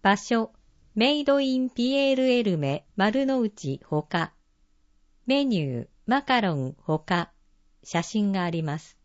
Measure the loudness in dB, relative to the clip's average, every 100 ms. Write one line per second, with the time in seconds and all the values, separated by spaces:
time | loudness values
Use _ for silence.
0 | 2 2 0 -2 -2 _ _ _ _ 0
1 | 2 2 2 2 2 0 -2 -2 0 2
2 | 2 2 2 2 2 0 0 -4 _ -2
3 | 0 2 0 0 -2 -4 -8 -8 -4 -4
4 | -2 -4 -4 _ _ _ _ _ _ _
5 | _ _ -2 0 2 0 -2 -4 -8 _
6 | -2 -2 2 0 2 -2 -4 -6 -4 -4
7 | 0 -4 -4 _ _ _ _ _ -6 -4
8 | -2 -2 0 0 -2 -2 -4 -6 -10 _